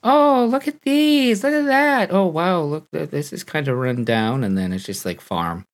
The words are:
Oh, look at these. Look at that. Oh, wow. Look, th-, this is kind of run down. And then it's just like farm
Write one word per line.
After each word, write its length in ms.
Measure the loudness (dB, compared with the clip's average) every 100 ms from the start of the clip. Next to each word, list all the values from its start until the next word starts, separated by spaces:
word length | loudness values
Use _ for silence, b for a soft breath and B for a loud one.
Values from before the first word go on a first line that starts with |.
Oh, 440 | 4 4 4 4 2
look 180 | 0 -4
at 140 | -6
these. 600 | -2 2 4 4 2 2
Look 100 | 0
at 140 | 0 2
that. 460 | 2 2 2 2
Oh, 140 | 2 0
wow. 360 | 0 0 0
Look, 280 | -2 -4 -6
th-, 180 | -8 -6
this 220 | -6 -8
is 120 | -12
kind 240 | -6 -4 -2
of 80 | -2
run 280 | -2 -2
down. 400 | 0 0 0 -2
And 120 | 0 -2
then 160 | -2
it's 120 | -6
just 200 | -8 -8
like 160 | -8 -8
farm 460 | -6 -4 -4 -6 -12